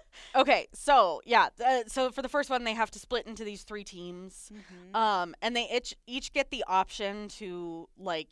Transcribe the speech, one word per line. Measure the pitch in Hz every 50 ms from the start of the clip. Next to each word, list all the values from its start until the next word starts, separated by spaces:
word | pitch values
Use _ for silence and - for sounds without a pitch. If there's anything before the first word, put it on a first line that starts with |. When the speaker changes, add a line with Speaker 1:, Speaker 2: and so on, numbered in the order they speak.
| - _ _ - - - -
Speaker 1:
Okay, | 277 262 277 254 180 - - -
so, | - - - 285 254 208 180 156 127 -
yeah. | 226 233 220 180 127 - - 233
Uh, | 254 262 254 226 220
so | - 269 262 254 226
for | - 254
the | 254
first | - 294 277 -
one, | 269 247 240
they | 226 220
have | 226 220 208 -
to | 208
split | - - 254 233 214
into | 220 220 196 226
these | 208 208 196 -
three | - 214 208 202
teams. | - 190 180 175 175 175 180 185 190 180 - - - 208
Speaker 2:
Mm-hmm. | 214 190 - 185 180 180 185 196
Speaker 1:
Um, | 226 226 214 202 185 175 170 156 - -
and | 226 240
they | 240 233 175 214
each, | 247 - - - - _
each | - 240 269 - - -
get | 294 277 -
the | - 247 - -
option | 185 190 190 - - - 214 196 202 208 208 202 - -
to, | 214 185 180 180 175 175 170 165 165 - _ _
like, | 185 190 170 160 156 -